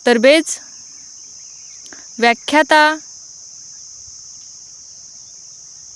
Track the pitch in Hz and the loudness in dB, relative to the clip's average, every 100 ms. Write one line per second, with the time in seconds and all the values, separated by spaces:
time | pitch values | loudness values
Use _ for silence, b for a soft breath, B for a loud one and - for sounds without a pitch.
0 | 254 240 254 311 - - - - - - | -2 2 2 2 0 -10 -16 -20 -20 -20
1 | - - - - - - - - - B | -20 -20 -20 -20 -20 -20 -20 -20 -20 B
2 | B - 233 233 - 294 302 311 302 311 | B -4 -2 -2 -2 -2 2 2 2 -2
3 | - - - - - - - - - - | -12 -20 -20 -20 -20 -20 -20 -20 -20 -20
4 | - - - - - - - - - - | -20 -20 -20 -20 -20 -20 -20 -20 -20 -20
5 | - - - - - - - - - | -20 -20 -20 -20 -20 -20 -20 -20 -20